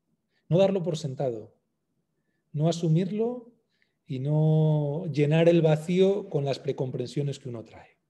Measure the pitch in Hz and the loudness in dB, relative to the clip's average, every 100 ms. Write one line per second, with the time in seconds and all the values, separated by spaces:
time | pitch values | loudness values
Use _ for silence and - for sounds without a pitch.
0 | _ _ _ _ _ 165 196 190 170 151 | _ _ _ _ _ 2 4 2 -4 -6
1 | 143 127 139 113 104 _ _ _ _ _ | -8 -6 -6 -6 -12 _ _ _ _ _
2 | _ _ _ _ _ 147 160 170 175 156 | _ _ _ _ _ -2 0 0 2 2
3 | 190 208 226 247 - _ _ _ _ _ | 0 -2 -4 -6 -14 _ _ _ _ _
4 | - 127 135 151 156 156 156 151 147 147 | -12 -8 -2 0 2 2 2 0 -2 -6
5 | 180 135 147 160 170 170 160 151 - 180 | -4 0 2 4 6 6 4 2 0 2
6 | 190 202 - 156 139 131 143 127 131 127 | 2 2 -4 -4 -4 -4 -4 -4 -6 -6
7 | 123 - 143 131 127 117 107 - - _ | -6 -4 -6 -6 -10 -14 -14 -20 -20 _